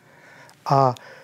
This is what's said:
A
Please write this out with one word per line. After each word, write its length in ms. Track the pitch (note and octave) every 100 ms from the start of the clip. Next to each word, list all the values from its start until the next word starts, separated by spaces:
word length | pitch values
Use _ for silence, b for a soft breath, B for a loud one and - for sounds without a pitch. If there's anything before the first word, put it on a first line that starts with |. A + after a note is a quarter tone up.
| B B B B B B -
A 280 | C#3 C3+ B2 B B